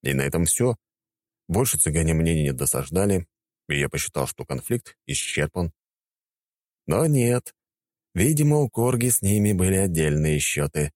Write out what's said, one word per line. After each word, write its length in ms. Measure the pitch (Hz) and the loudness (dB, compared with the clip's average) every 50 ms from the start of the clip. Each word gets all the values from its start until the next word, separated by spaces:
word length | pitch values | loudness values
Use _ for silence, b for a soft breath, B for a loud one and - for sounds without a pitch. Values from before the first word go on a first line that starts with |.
| - | -2
И 100 | 67 69 | -2 -2
на 80 | 67 | 0
этом 240 | 67 69 - 82 85 | 0 0 0 0 0
всё. 300 | 80 - - 120 123 120 - _ _ _ _ _ _ _ _ _ _ _ _ _ | 0 0 0 0 0 0 -4 _ _ _ _ _ _ _ _ _ _ _ _ _
Больше 300 | - 85 101 135 127 - | -4 0 0 0 0 0
цыгане 360 | - - - 76 82 80 80 82 | -2 -2 0 0 0 0 2 2
мне 300 | 80 82 82 82 80 76 | 2 2 0 0 0 0
не 80 | 69 | -2
досаждали, 760 | 67 64 71 69 - 65 67 - 82 92 101 104 98 92 90 _ _ _ _ _ _ _ _ - | -2 -2 -4 -4 -2 -4 -6 -2 -2 0 0 2 0 -2 -4 _ _ _ _ _ _ _ _ -6
и 100 | 73 71 | -4 -2
я 100 | 71 69 | -2 -2
посчитал, 380 | - 76 - - _ 76 65 | -4 -6 -6 -4 _ -4 -4
что 180 | - - - 67 | -4 -6 -12 -10
конфликт 520 | _ 69 64 - - 120 117 - - - _ _ | _ -8 -8 -6 -4 -6 -6 -6 -10 -20 _ _
исчерпан. 680 | - 139 - - - - - 73 73 _ 92 87 82 - _ _ _ _ _ _ _ _ _ _ _ _ _ _ _ _ _ _ _ _ _ _ | -8 -6 -6 -6 -6 -4 -4 -4 -4 _ -4 -4 -4 -6 _ _ _ _ _ _ _ _ _ _ _ _ _ _ _ _ _ _ _ _ _ _
Но 180 | - - 110 156 | -2 0 0 2
нет. 480 | 160 147 135 120 120 123 123 - - _ _ _ _ _ _ _ _ _ _ _ _ _ | 2 2 2 2 2 2 0 -2 -6 _ _ _ _ _ _ _ _ _ _ _ _ _
Видимо, 440 | 85 98 143 160 147 151 147 147 | 0 2 2 4 4 4 4 4
у 120 | 151 143 113 | 4 2 0
Корги 400 | _ - 120 123 123 117 120 127 | _ 0 0 2 2 2 0 0
с 120 | 123 - | 0 0
ними 320 | - 98 104 104 104 104 104 | 2 2 2 2 2 2 2
были 220 | 90 92 92 95 | 2 2 2 2
отдельные 640 | 95 98 95 85 80 78 76 73 76 76 78 76 73 | 2 0 0 0 0 0 2 2 2 2 2 0 0
счёты. 520 | 71 - - 71 71 71 _ 76 76 73 _ | 0 -2 -2 -2 -4 -2 _ -2 -4 -4 _